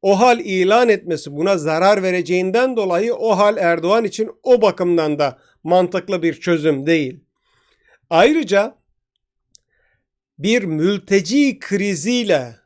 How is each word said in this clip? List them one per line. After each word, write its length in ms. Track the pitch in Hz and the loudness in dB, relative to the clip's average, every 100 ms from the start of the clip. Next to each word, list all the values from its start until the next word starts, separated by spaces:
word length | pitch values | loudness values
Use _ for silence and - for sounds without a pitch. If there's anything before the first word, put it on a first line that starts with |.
o 180 | 202 196 | 0 2
hal 200 | 247 233 | 4 2
ilan 480 | 214 185 185 220 247 | -2 -2 2 2 2
etmesi 480 | 202 170 160 - 143 | 0 -2 -8 -8 -4
buna 220 | 175 190 | -2 -2
zarar 440 | 147 160 190 208 | -2 0 2 2
vereceğinden 760 | 185 180 156 180 185 214 262 233 | 0 -4 -2 -2 0 0 0 -2
dolayı 380 | 196 175 226 | -2 -2 -2
o 240 | 226 220 190 | -2 0 2
hal 180 | 208 208 | 2 2
Erdoğan 480 | 175 170 165 220 | 0 0 0 0
için 260 | 214 - 220 - | -2 -4 -8 -6
o 200 | - 247 | 2 4
bakımdan 560 | 208 - 180 170 156 147 | 4 2 0 0 0 0
da 200 | 143 - _ _ | -2 -4 _ _
mantıklı 600 | 156 180 185 185 180 185 | 0 2 2 -2 -4 -4
bir 120 | 165 | -2
çözüm 520 | 151 - 165 151 139 143 | -4 -2 0 0 -2 0
değil. 340 | 165 135 - _ _ _ _ _ _ _ _ _ | 0 -2 -10 _ _ _ _ _ _ _ _ _
Ayrıca 640 | 165 226 311 220 196 220 _ _ _ _ _ _ _ _ _ _ _ _ _ _ _ _ _ | 4 4 4 0 0 -2 _ _ _ _ _ _ _ _ _ _ _ _ _ _ _ _ _
bir 240 | 165 233 | -2 0
mülteci 960 | 196 156 170 202 - 196 160 262 285 220 | 0 -2 -2 -2 0 -2 0 0 0 -2
kriziyle 960 | - 196 202 180 175 247 214 156 123 113 | -6 -4 -2 -4 -2 -2 0 -2 -2 -14